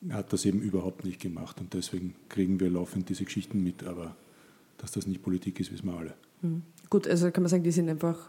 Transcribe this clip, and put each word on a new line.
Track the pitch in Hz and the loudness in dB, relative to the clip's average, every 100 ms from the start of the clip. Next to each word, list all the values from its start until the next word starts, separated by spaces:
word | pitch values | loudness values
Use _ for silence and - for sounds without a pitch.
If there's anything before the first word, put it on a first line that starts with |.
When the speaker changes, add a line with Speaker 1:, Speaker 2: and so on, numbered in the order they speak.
| 180 | -6
Speaker 1:
hat | 107 - | -4 0
das | 98 101 | 2 2
eben | 98 | 2
überhaupt | 104 92 92 - 92 | 2 0 -2 -4 -8
nicht | 90 | -6
gemacht. | 92 82 - - | -8 -8 -10 -10
Und | 92 92 | -6 -6
deswegen | - 92 90 - - | -4 -6 -6 -10 -6
kriegen | 101 92 92 | 0 2 4
wir | 92 | 4
laufend | 90 87 95 90 | 2 0 -4 -4
diese | 92 | -4
Geschichten | 95 101 - 101 | -2 -4 -2 0
mit. | 90 87 90 | 0 -2 -8
Aber | 87 82 - - - - - _ - | -8 -10 -14 -20 -20 -20 -20 _ -14
dass | 107 | -6
das | 101 95 | -4 -4
nicht | 92 | -4
Politik | - 92 98 - | -2 -2 -2 -4
ist, | 90 | -6
wissen | 87 92 | -4 -6
wir | 85 | -6
alle. | 80 - _ - | -10 -12 _ -4
Speaker 2:
Mhm. | 175 165 - - - | -2 -2 -6 -18 2
Gut, | 208 - | 2 4
also | 170 175 | 4 6
kann | 185 | 4
man | 175 | 4
sagen, | 180 | 6
die | 170 | 6
sind | 170 160 | 4 2
einfach | 156 170 165 | 2 0 -2